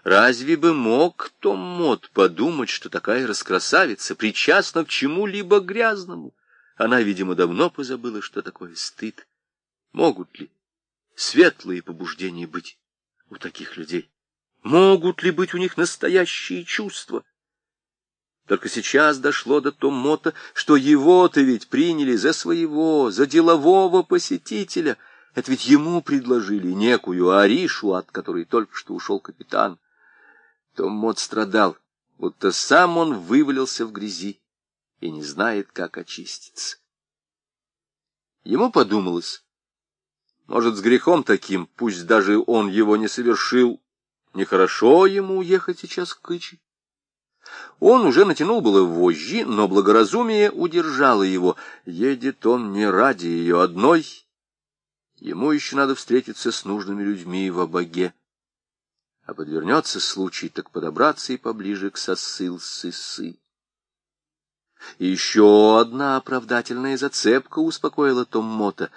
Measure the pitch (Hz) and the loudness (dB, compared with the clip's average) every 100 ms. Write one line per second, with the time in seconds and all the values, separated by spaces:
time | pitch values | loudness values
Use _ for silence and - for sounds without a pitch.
0 | - 98 120 120 135 165 165 156 113 123 | 2 4 4 2 -2 0 2 2 2 2
1 | 170 - - _ 196 196 180 175 160 110 | 2 -2 -16 _ -4 -4 -6 -4 -2 -2
2 | - - 92 85 143 156 113 - 95 90 | -6 -6 -6 -4 -6 -4 -6 -8 -10 -10
3 | - 120 123 98 - 92 - 165 170 101 | -4 -4 -4 -8 -4 -6 0 0 0 -4
4 | - - 107 - - 185 185 165 156 - | -10 -6 -6 -4 0 0 0 -4 -6 -4
5 | 139 170 208 202 180 202 180 214 226 202 | -4 -4 -4 -4 0 0 0 -4 -2 -4
6 | 180 170 147 _ _ _ _ - 113 123 | -10 -16 -16 _ _ _ _ -4 0 2
7 | 104 92 92 87 87 90 170 - 127 127 | 2 -2 -2 0 0 0 -2 -4 -10 -10
8 | 120 107 - - - - 90 82 - - | -10 -10 -12 -12 -12 -14 -18 -14 -14 -12
9 | 110 - - _ _ _ _ _ _ - | -14 -14 -20 _ _ _ _ _ _ 0
10 | 160 92 90 - - _ _ _ _ _ | 0 0 -10 -16 -20 _ _ _ _ _
11 | _ - - 139 170 - 95 90 87 85 | _ -10 -2 4 4 2 -10 -12 -12 -14
12 | 87 - 92 85 85 80 - - _ _ | -14 -10 -10 -10 -12 -14 -16 -20 _ _
13 | _ _ _ 82 87 - - - 78 85 | _ _ _ -16 -16 -14 -18 -16 -10 -10
14 | - _ _ _ _ _ 104 160 196 190 | -10 _ _ _ _ _ 0 4 6 4
15 | 175 175 180 160 185 180 180 - 170 - | 2 -2 -4 -2 -4 -4 -6 -2 -4 -4
16 | 170 185 175 - - 180 170 - 135 - | 0 0 0 -4 -8 -10 -8 -8 -8 -12
17 | - 101 - _ _ _ _ _ _ _ | -10 -12 -12 _ _ _ _ _ _ _
18 | _ _ _ _ - 98 110 117 - 135 | _ _ _ _ -4 -4 -4 -8 -2 2
19 | 151 135 139 139 117 147 139 - 139 135 | 2 0 -2 -4 0 0 -2 -4 -4 -2
20 | 135 151 160 - - - - 147 135 147 | -2 -2 -4 -8 -12 -6 2 4 6 4
21 | 147 180 180 147 135 117 - 127 170 156 | 8 6 6 4 2 2 -2 -2 0 0
22 | 135 113 135 160 170 170 160 151 160 156 | 0 0 0 -2 -2 -2 -2 0 0 2
23 | 123 98 139 156 170 165 151 196 185 180 | 2 2 2 4 6 6 6 6 6 2
24 | 170 180 - 180 - 214 190 180 151 113 | 2 0 -2 -6 -6 -8 -6 -4 -4 -4
25 | _ _ _ - 123 131 120 143 156 175 | _ _ _ -8 -4 -2 4 4 4 -4
26 | 151 143 123 123 98 104 90 95 113 120 | -2 -2 0 0 0 -4 -4 0 2 2
27 | - 90 90 98 101 135 185 - 104 92 | 0 0 4 6 6 4 0 -4 -2 -4
28 | - 117 104 90 82 117 104 - - 90 | -6 -12 -8 -8 -4 -4 -4 -10 -12 -10
29 | - 101 - - - 101 107 80 _ _ | -6 -6 -8 -20 -6 -2 -2 -4 _ _
30 | _ _ _ _ _ _ _ - 92 107 | _ _ _ _ _ _ _ -6 -4 -2
31 | 110 101 - 110 104 107 95 - _ _ | -4 -4 -6 -6 -2 2 0 0 _ _
32 | _ - 87 - 98 - - 151 180 170 | _ -10 -10 -2 -2 -2 2 4 4 2
33 | 160 110 85 131 143 135 127 - 113 104 | -2 -4 0 2 2 0 -4 -6 -8 -8
34 | 104 85 98 98 _ _ _ _ _ - | -10 -10 -12 -14 _ _ _ _ _ -14
35 | 170 76 73 73 113 104 98 - 85 90 | -12 -12 -10 -6 -4 -4 -8 -10 -12 -12
36 | 87 - 90 - - - - - _ _ | -16 -16 -16 -18 -18 -14 -14 -14 _ _
37 | _ _ _ _ _ _ _ _ _ _ | _ _ _ _ _ _ _ _ _ _
38 | _ _ _ _ - 127 240 156 104 104 | _ _ _ _ -4 0 2 2 2 0
39 | 92 87 - - _ _ _ _ _ _ | -2 -4 -8 -14 _ _ _ _ _ _
40 | _ _ _ _ - 113 117 104 110 123 | _ _ _ _ -6 -2 0 0 2 2
41 | - 170 120 101 - 95 85 - 120 87 | 4 2 2 0 0 -6 -6 -6 -6 -4
42 | 87 113 98 104 - 113 101 98 107 107 | 0 2 4 2 2 0 0 0 2 2
43 | 107 - 120 110 - 127 120 - _ _ | 0 -4 -2 0 0 2 2 0 _ _
44 | _ _ _ 98 95 92 95 - 113 165 | _ _ _ -6 -2 2 2 4 6 6
45 | 190 196 190 190 180 185 185 175 175 - | 6 2 -4 -4 0 -2 -2 -10 -10 -10
46 | 175 - - 175 - 175 _ _ _ _ | -10 -10 -10 -10 -12 -20 _ _ _ _
47 | _ _ _ _ - - - - - 254 | _ _ _ _ -20 -20 -18 2 6 6
48 | 185 127 196 156 170 233 117 98 90 85 | 6 6 4 4 0 0 4 4 4 4
49 | 90 78 98 214 165 107 101 98 98 113 | 2 2 -4 -6 -4 0 0 2 4 4
50 | 104 226 233 214 208 - 165 170 156 131 | 4 0 0 2 0 0 -2 -2 -2 0
51 | 139 107 95 92 90 - - - - 85 | 2 4 2 0 0 -2 -8 -20 -14 -4
52 | 127 131 131 - 110 123 107 98 104 92 | -4 -2 -6 -4 0 0 -2 -2 0 2
53 | 135 104 85 85 85 87 90 87 123 165 | 2 0 -4 -2 0 2 2 2 2 2
54 | - - _ _ _ _ _ _ _ _ | 0 -16 _ _ _ _ _ _ _ _
55 | _ _ - 82 139 147 - 139 135 127 | _ _ -12 -4 -2 -2 -2 -2 -2 -2
56 | - 127 120 107 120 - 98 104 95 101 | 0 -2 -2 -8 -6 -6 -6 -8 -6 -6
57 | 101 98 87 92 95 87 85 87 85 85 | -4 -6 -6 -6 -4 -4 -4 -4 -4 -4
58 | 143 _ _ _ _ _ _ _ _ _ | -6 _ _ _ _ _ _ _ _ _
59 | _ _ - 80 76 78 82 151 - - | _ _ -18 -14 -8 -6 -2 -2 -2 -6
60 | - 98 92 - 90 - - 87 80 78 | -6 -6 -8 -8 -12 -12 -12 -8 -6 0
61 | 147 - - 127 117 113 98 98 98 - | 0 -2 -8 -10 -8 -10 -8 -8 -8 -10
62 | - 92 - - 92 87 - - 87 - | -8 -8 -8 -8 -8 -10 -14 -12 -12 -12
63 | - - 101 - _ _ _ _ _ _ | -14 -12 -14 -16 _ _ _ _ _ _
64 | _ _ _ _ _ _ _ _ - - | _ _ _ _ _ _ _ _ -20 -6
65 | 92 92 - 110 104 104 107 110 117 127 | -4 -2 0 6 8 8 8 6 4 -2
66 | 143 135 - 131 113 120 - 123 135 131 | -2 -4 -4 -6 -4 -4 -4 -6 -6 -4
67 | 139 - 107 131 - 156 160 - - - | -6 -2 2 2 0 -4 -4 -4 -6 0
68 | 143 123 120 113 110 110 101 - 87 | 0 0 -2 -4 -4 -2 -4 -4 -10